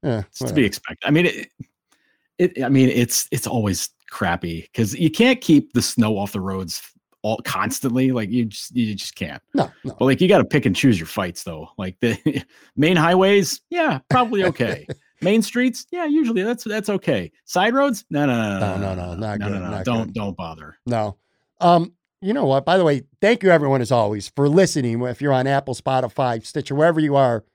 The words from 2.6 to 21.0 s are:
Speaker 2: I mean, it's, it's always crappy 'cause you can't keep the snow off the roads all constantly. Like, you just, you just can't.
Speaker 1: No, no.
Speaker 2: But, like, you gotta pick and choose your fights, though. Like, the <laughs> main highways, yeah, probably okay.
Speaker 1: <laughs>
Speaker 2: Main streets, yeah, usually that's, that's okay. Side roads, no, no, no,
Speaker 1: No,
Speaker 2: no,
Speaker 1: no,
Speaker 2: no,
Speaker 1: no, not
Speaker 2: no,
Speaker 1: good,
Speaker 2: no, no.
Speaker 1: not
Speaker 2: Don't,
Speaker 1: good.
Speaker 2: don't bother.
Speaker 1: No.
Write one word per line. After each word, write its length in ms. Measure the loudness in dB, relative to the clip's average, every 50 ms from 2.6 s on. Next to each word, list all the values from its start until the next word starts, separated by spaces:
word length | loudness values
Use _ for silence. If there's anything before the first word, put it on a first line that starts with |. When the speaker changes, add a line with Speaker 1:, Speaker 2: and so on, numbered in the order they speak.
Speaker 2:
I 60 | -2 2
mean, 200 | 4 6 6 4
it's, 400 | 4 2 0 0 0 -4 -4 -4
it's 160 | -6 -6 -4
always 440 | -4 -2 -2 0 0 -2 -2 -4 -10 _ _ _ -20
crappy 580 | -8 -4 -2 -2 -2 -4 -4 -8 -8 -8 -10 _ _
'cause 200 | -2 -2 -2 0
you 160 | 0 0 0
can't 300 | 0 2 0 0 0 0
keep 320 | 2 4 4 4 4 2
the 100 | _ -2
snow 340 | -2 0 0 0 0 0 0
off 160 | -4 -4 -6
the 80 | -6 -8
roads 400 | -8 -6 -6 -6 -8 -8 -10 -14 -14 -18 _ _ _ _ _ _
all 160 | -4 -4 -4 -4 -4
constantly. 640 | -8 -6 -4 -4 -4 -6 -4 -4 -2 0 2 2 2
Like, 180 | 0 0 -2 -2
you 160 | -2 -2 -2
just, 280 | -2 -6 -12 -16 -6 -2
you 200 | -2 -2 -2 -4
just 200 | -6 -10 -12 -10
can't. 280 | -10 -10 -10 -10 -14 _ _ _
Speaker 1:
No, 160 | -2 -2 -2 _ _ _
no. 100 | -12 -4 0
Speaker 2:
But, 60 | 2
like, 140 | 2 4 4
you 80 | 4 4
gotta 160 | 4 4 4
pick 200 | 2 0 0 2
and 80 | 2 0
choose 240 | 4 4 4 4 4
your 80 | 0
fights, 380 | -6 -6 -6 -6 -6 -8 -12 -14
though. 240 | -12 -12 -12 -14 -16 _ -10
Like, 200 | -10 -10 -6 _
the 420 | -2 -2 -2 0 _ -4 -4 -4 -8 _ _ _
<laughs> 160 | _ _ _
main 200 | 0 2 4 4
highways, 640 | 4 4 4 4 4 4 6 4 4 2 0 -4 -10 _ _
yeah, 280 | -4 -2 0 0 -2 -4 _ _
probably 360 | 2 2 2 2 0 0 0
okay. 420 | 0 0 0 -2 -2 -2 -6 -10 -14
Speaker 1:
<laughs> 40 | -16 _ _ _ _ _
Speaker 2:
Main 200 | 0 2 2 2
streets, 460 | 2 0 -2 -2 -2 -2 -2 -4 -14 _
yeah, 120 | -8 -6 -4
usually 380 | 0 0 2 2 2 0 -2
that's, 220 | -2 -2 -4 -6 -6
that's 240 | -6 -6 -4 -2 -2
okay. 420 | -4 -2 0 0 0 0 -2 -6 _ _ _
Side 300 | -4 -2 0 0 2 2
roads, 300 | 2 0 0 -2 -4 -8 _
no, 160 | -2 0 0
no, 80 | 2 2
no, 240 | 0 0 -2 -2 -2
Speaker 1:
No, 0 |
Speaker 2:
no, 180 | -2 -2 -2
Speaker 1:
no, 180 | -2 -4 -4 -4
Speaker 2:
no, 0 |
Speaker 1:
no, 200 | -6 -6 -8 -8
not 240 | -8 -6 -6 -6 -6
Speaker 2:
no, 80 | -4
Speaker 1:
good, 80 | -4 -6
Speaker 2:
no, 60 | -6
no. 100 | -6 -6
Speaker 1:
not 140 | -8 -6 -4
Speaker 2:
Don't, 200 | -2 -2 -2 -4
Speaker 1:
good. 80 | -6 -8
Speaker 2:
don't 220 | -8 -8 -8 -8
bother. 400 | -8 -12 -12 -12 -14 -18 -20 -20 _ _
Speaker 1:
No. 320 | -4 -2 -2